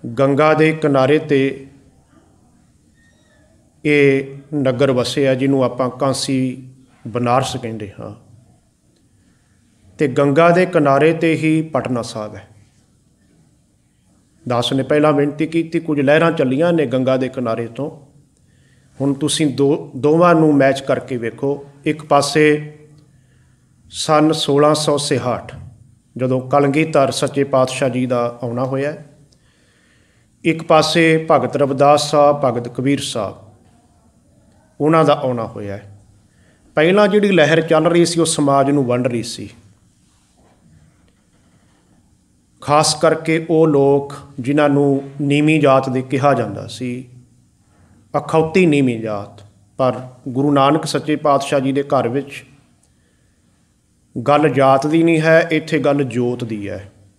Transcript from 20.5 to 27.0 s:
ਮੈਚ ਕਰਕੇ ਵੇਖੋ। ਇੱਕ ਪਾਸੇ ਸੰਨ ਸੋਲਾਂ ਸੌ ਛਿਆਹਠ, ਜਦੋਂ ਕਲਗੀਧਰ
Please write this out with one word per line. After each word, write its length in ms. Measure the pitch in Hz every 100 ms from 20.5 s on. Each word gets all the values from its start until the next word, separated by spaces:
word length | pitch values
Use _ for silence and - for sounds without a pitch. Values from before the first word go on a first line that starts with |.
ਮੈਚ 260 | 143 135 131
ਕਰਕੇ 360 | - 123 - 127
ਵੇਖੋ। 500 | 113 110 139 143 - -
ਇੱਕ 200 | 160 156
ਪਾਸੇ 680 | - 143 143 160 151 151 151 - - - _ _ _ _ _ _ _ _ -
ਸੰਨ 400 | - - 151 156
ਸੋਲਾਂ 400 | 156 - 143 147 151
ਸੌ 220 | 151 143
ਛਿਆਹਠ, 540 | - 131 127 107 - - - - - _ _ -
ਜਦੋਂ 240 | 127 131
ਕਲਗੀਧਰ 680 | 127 147 143 143 156 156